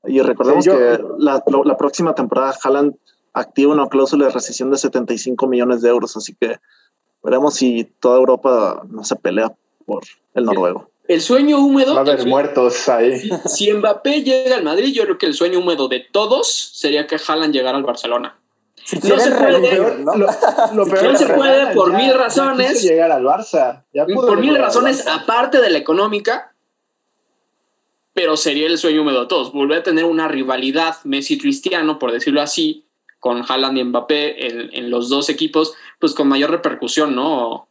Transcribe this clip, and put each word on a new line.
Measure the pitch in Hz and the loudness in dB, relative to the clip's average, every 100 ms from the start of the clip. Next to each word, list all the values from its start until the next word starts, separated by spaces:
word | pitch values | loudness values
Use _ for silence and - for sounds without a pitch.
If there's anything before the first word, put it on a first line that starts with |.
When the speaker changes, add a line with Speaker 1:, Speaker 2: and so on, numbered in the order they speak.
| - | 0
Speaker 1:
Y | 135 | 0
recordemos | 131 117 123 143 | 2 2 2 4
Speaker 2:
Sí, | 160 | 4
yo | 135 | 4
Speaker 1:
que | 120 113 107 - | 4 2 -2 -2
la, | 147 135 - | 0 2 0
lo, | 135 | 2
la | 147 - | 2 0
próxima | 143 - 165 | -2 -2 -2
temporada | 151 120 131 135 - | -2 -2 -2 -2 -4
Haaland | 135 139 143 - _ _ _ | -2 0 0 -2 _ _ _
activa | - 117 - 143 | -8 -4 2 2
una | 151 135 | 2 2
cláusula | 135 135 147 135 | 0 2 2 2
de | |
rescisión | 127 - - 131 | 0 -6 -6 -2
de | 139 | 0
setenta | 165 127 117 | 0 -2 -4
y | 117 | -4
cinco | 127 123 135 | -4 -2 0
millones | 123 123 120 | 0 0 2
de | 120 | 2
euros, | 120 113 110 | 2 -2 -10
así | - 98 | -14 -6
que | 117 - _ _ _ _ _ _ | -6 -6 _ _ _ _ _ _
veremos | - 127 147 | -2 0 0
si | 139 127 117 110 _ | 0 0 0 -6 _
toda | 127 123 | 2 4
Europa | 127 123 135 120 98 - - | 4 2 2 2 0 -4 -12
no | 110 | -14
se | 107 - | -8 -4
pelea | - 104 113 - _ _ - | -2 -2 -4 -6 _ _ -10
por | 101 - _ _ | -10 -10 _ _
el | - | -4
noruego. | 113 95 87 92 - _ - | -2 0 0 -4 -14 _ -2
Speaker 3:
El | 170 | -2
sueño | - 254 294 285 | 2 2 4 4
húmedo, | 277 269 262 | 4 4 2
Speaker 2:
Va | 135 | 2
a | |
haber | 135 | 2
Speaker 3:
el | 135 | 0
sueño | 123 | 2
Speaker 2:
muertos | 135 143 139 123 123 - | 0 0 2 0 0 0
ahí. | 120 120 127 | 2 2 0
Speaker 3:
Si, | 214 175 - | -6 -6 -4
si | - 208 | -2 0
Mbappé | 208 214 208 277 294 | 0 0 0 -2 -2
llega | 269 262 262 247 | 0 0 0 0
al | |
Madrid, | 156 175 262 | 0 0 0
yo | 226 | -2
creo | 202 180 | -2 -2
que | 175 | -2
el | |
sueño | 143 175 180 | 0 0 0
húmedo | 175 151 131 | -2 -2 -2
de | 127 - | -4 -2
todos | 202 214 262 466 - - | -2 0 0 0 -4 -8
sería | - 143 147 151 | -6 -2 -2 -2
que | 156 - | -6 -2
Haaland | 160 156 | -2 0
llegara | 139 127 139 | 0 -2 -2
al | |
Barcelona. | 127 120 120 120 - _ _ _ _ _ | -4 -6 -4 -4 -6 _ _ _ _ _
Speaker 4:
Si | - 180 | -10 -4
Speaker 3:
No | |
Speaker 4:
quieren | 202 202 | 2 4
Speaker 3:
se | 262 | 4
puede, | - - | 4 4
Speaker 4:
revivir, | - 170 190 220 - | 4 4 2 0 -2
¿no? | 143 | -2
Speaker 2:
Lo, | 208 196 - - - 220 | 2 0 2 0 2 0
lo | 214 | 2
Speaker 4:
Si | 185 | 2
Speaker 2:
peor | 190 | 2
Speaker 3:
no | 220 | 4
Speaker 2:
es | 294 | 4
Speaker 3:
se | 269 | 4
Speaker 2:
que | |
Speaker 3:
puede | 285 269 269 | 4 4 4
Speaker 2:
Haaland | 269 | 4
Speaker 3:
por | 190 180 | 2 4
Speaker 2:
ya, | 196 | 2
Speaker 3:
mil | 269 | 2
Speaker 2:
ya | |
quiso | 262 | 2
Speaker 3:
razones. | 233 277 269 254 254 - | 2 0 0 0 0 0
Speaker 2:
llegar | 185 165 165 | 2 2 2
al | 139 | 2
Barça. | 127 180 214 160 127 131 _ | 0 -2 -2 -2 -2 -4 _
Ya | 143 160 | -4 -2
pudo | 220 240 | 0 2
Speaker 3:
Por | 202 | 2
mil | 269 | 2
Speaker 2:
llegar | 285 | 2
al | 262 | 2
Speaker 3:
razones, | - 269 - | 2 0 -2
Speaker 2:
Barça. | - 160 | -4 -4
Speaker 3:
aparte | - 233 262 277 | -2 0 2 2
de | 220 | 4
la | 156 | 0
económica, | 147 170 214 208 208 254 - _ _ _ _ _ _ _ _ _ _ _ _ _ _ _ _ | 0 0 0 -2 -4 -4 -8 _ _ _ _ _ _ _ _ _ _ _ _ _ _ _ _
pero | - 165 151 | -4 -2 0
sería | 156 143 156 | -2 -2 -2
el | 165 | 0
sueño | 170 156 | 0 0
húmedo | 151 127 | 0 -2
de | 120 | -2
todos. | 175 123 | -4 -2
Volver | 143 139 165 | -4 -2 0
a | |
tener | 170 160 | 0 0
una | 170 160 160 | 0 0 -2
rivalidad | 139 131 127 131 143 165 160 | -4 -4 -4 -2 -2 -2 -4
Messi-Cristiano, | 143 139 135 285 277 139 370 175 156 147 | -6 -6 -4 -2 -2 -2 -4 -2 -2 -2
por | 127 | -4
decirlo | 117 147 143 | -2 0 0
así, | 147 - 156 151 _ _ _ _ | -2 -2 -4 -4 _ _ _ _
con | 127 120 120 | -4 -4 -4
Haaland | 131 135 135 | -4 -2 -2
y | |
Mbappé | 123 120 120 147 147 - 127 | -2 -4 -2 -2 -2 -6 -8
en, | 117 - | -8 -12
en | - 120 | -10 -4
los | 123 120 | -4 -2
dos | 139 143 | -2 -2
equipos, | 143 156 156 156 - - _ | -4 -2 0 -2 -6 -20 _
pues | 156 | -2
con | - 139 | 0 0
mayor | 135 147 | 0 0
repercusión, | 170 - - - - 147 | -2 -4 -6 -4 -2 -2
¿no? | 127 147 139 117 117 _ | -2 -2 -4 -4 -8 _